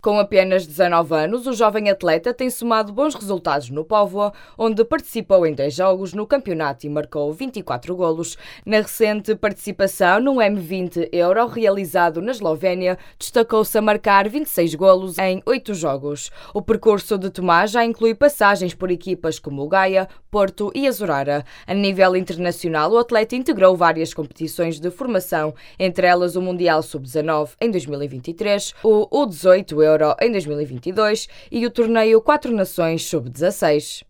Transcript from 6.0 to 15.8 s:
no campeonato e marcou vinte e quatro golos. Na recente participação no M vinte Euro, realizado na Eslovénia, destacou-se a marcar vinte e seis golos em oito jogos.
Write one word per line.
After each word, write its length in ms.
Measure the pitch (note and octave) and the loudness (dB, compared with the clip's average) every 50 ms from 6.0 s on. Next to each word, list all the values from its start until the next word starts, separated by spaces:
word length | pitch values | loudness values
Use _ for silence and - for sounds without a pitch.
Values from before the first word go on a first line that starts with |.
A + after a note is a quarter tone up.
| G3 F3+ E3 | -2 -8 -8
no 140 | G#3 G#3+ | -8 -2
campeonato 580 | A3 C#4+ C#4 - G3+ F3 D#3+ D#3 C#3+ C3+ C3 - | -2 -2 -2 0 -4 -4 -4 -4 -4 -6 _ -10
e 40 | D3 | -6
marcou 440 | D3 D3+ D3 - - D3+ D3 D3 D#3 | -6 -6 -6 -6 -6 -4 -4 -4 -4
vinte 240 | E3+ C4+ C4 - | -6 -10 -8 -8
e 60 | G#3 F3 | -10 -8
quatro 320 | - C3 A#2+ - D#3+ F3+ | -8 -8 -8 -6 -10 -6
golos. 420 | F3+ F3+ E3 D#3+ D#3+ E3+ E3 - - - - - - - | -2 -2 -2 -2 -2 -6 -10 -10 -16 -18 -20 -20 -16 -6
Na 140 | G3+ A3 | 0 0
recente 560 | G#3+ G#3 G#3+ - - A3+ G#3+ G#3+ G#3+ G3+ - G#3+ | 0 0 -2 -2 0 0 0 0 -4 -2 -4 -4
participação 840 | G3+ - G#3 G3+ - - G#3 F#3+ - G3 F#3+ - - F#3+ F3 F#3 G#3+ | -2 -2 -4 -4 -4 -10 -12 -2 -2 -2 -2 0 0 2 4 4 4
no 200 | B3+ C#4 C4+ B3+ | 2 2 2 2
M 200 | A3 G3 G#3 G3+ | 2 0 0 -2
vinte 500 | F3 D#3 F#3+ F#3+ F3+ E3+ - E3+ E3 - | -6 -6 -6 -6 -6 -6 -4 -6 -6 -2
Euro, 360 | - F3 E3+ F3 F#3+ A3+ A#3+ | 0 0 2 2 2 2 0
realizado 760 | A#3 A3+ A#3 A3 G3+ G3 G3+ G3 D#3+ - F#3 F3 E3+ D#3 E3+ | -2 -2 0 0 0 0 0 -4 -2 0 0 0 2 0 -2
na 100 | F#3 A#3 | -6 -6
Eslovénia, 680 | C4 A3 G#3 E3 D#3 D3+ F3 F#3 F3+ F3+ F3+ F3+ F#3 F#3 - - - | -6 -4 -2 -4 -4 0 -2 -2 -2 0 -2 -2 -2 -4 -10 -20 -18
destacou-se 580 | - - - - A#3+ A3+ A3+ A3+ A3 G#3+ - - | -14 -14 -2 0 0 2 2 2 0 0 2 0
a 60 | A3 | 2
marcar 480 | G#3 G#3+ G#3 G#3 - G#3 G3+ G3 G3 G#3+ | 2 2 2 2 2 4 4 4 4 2
vinte 160 | A3 D4 D4+ | -2 -4 -6
e 60 | - | -4
seis 240 | - - E3+ E3 D3+ | -2 0 0 0 0
golos 420 | D3+ F#3 F#3+ F#3 F#3 F#3+ F#3+ E3 | 4 6 6 6 6 4 -6 -4
em 240 | F#3+ F#3+ F#3+ F#3 F#3+ - | -2 -2 -2 -2 -4 0
oito 260 | - C4 C4 - - G3+ | -2 -2 -2 -2 -6 -8
jogos. 560 | E3+ | -4